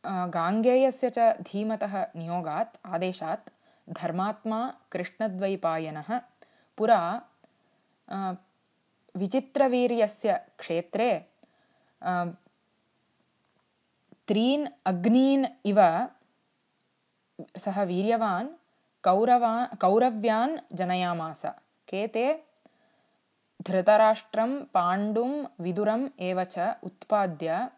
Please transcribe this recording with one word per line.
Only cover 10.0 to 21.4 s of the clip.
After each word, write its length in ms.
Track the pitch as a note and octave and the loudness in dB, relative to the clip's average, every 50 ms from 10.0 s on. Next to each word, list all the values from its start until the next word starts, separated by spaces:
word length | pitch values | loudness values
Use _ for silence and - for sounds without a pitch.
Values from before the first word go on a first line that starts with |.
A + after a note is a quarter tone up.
| G#3+ G#3 G#3+ - - G#3+ F#3 - - _ _ - | 0 -2 -2 -4 -2 -2 -2 -2 -4 _ _ -20
क्षेत्रे, 680 | - - E3+ E3+ F3 - - G#3 A3+ B3 G3 D#3 - _ _ _ _ _ _ _ _ _ _ _ _ _ _ _ | -8 -4 -4 -4 -4 -4 -4 -2 0 0 0 -2 -6 _ _ _ _ _ _ _ _ _ _ _ _ _ _ _
अ, 220 | - F3+ F3+ F3 F3 F3 F3 _ _ _ _ _ _ _ _ _ _ _ _ _ _ _ _ _ _ _ _ _ _ _ _ _ _ _ _ _ _ _ _ _ _ _ - _ _ - | -6 -4 -2 -2 -4 -4 -8 _ _ _ _ _ _ _ _ _ _ _ _ _ _ _ _ _ _ _ _ _ _ _ _ _ _ _ _ _ _ _ _ _ _ _ -20 _ _ 0
त्रीन् 400 | G#3 G#3+ A3+ B3+ C#4 D4 D4+ - - _ _ | 2 2 4 2 2 0 -2 -6 -10 _ _
अग्नीन् 600 | F#3+ F#3 F3 F3 A3 A3+ B3+ C4 C4+ C#4 C4+ C4+ - - _ _ | -4 -2 0 2 4 4 6 6 4 4 2 0 -2 -6 _ _
इव 420 | G#3 G3 G#3+ F#3+ E3+ D#3+ F3+ B3 - - _ _ _ _ _ _ _ _ _ _ _ _ _ _ _ _ _ _ _ _ _ _ _ _ - G#3 _ _ F#3+ | 2 4 6 6 6 4 2 -4 -4 -8 _ _ _ _ _ _ _ _ _ _ _ _ _ _ _ _ _ _ _ _ _ _ _ _ -20 -20 _ _ -8
सः 240 | - G#3 F#3+ G3+ | -6 -4 -2 -2
वीर्यवान् 680 | G3+ F3 F3+ F3+ G3 A3 A3+ A3+ A3+ G#3 F#3 F3+ A#3 C#4+ E4+ _ _ _ _ _ _ _ _ _ - | -2 0 0 -2 0 0 0 0 0 0 -2 -2 -4 -8 -12 _ _ _ _ _ _ _ _ _ 2
कौरवा-, 720 | F#3 F#3 G3 A3+ A#3 B3 B3 A#3+ A3+ A3 A#3 B3 - - - | 2 4 4 6 4 4 4 4 2 0 0 -2 -4 -4 0
कौरव्यान् 960 | - F#3 G3 A3+ B3 B3+ A3+ G#3+ G3+ A#3 G#3+ A3 A#3+ C#4+ D#4+ - - _ - | 2 4 4 6 4 2 0 0 0 0 2 2 0 0 -2 -6 -10 _ -8
जनयामास। 680 | F#3 F#3 F3+ F#3 F3+ F3+ F3+ F3 E3 D#3+ D#3+ D#3 - | -6 -2 -2 0 0 0 -2 -2 -4 -6 -10 -10 -8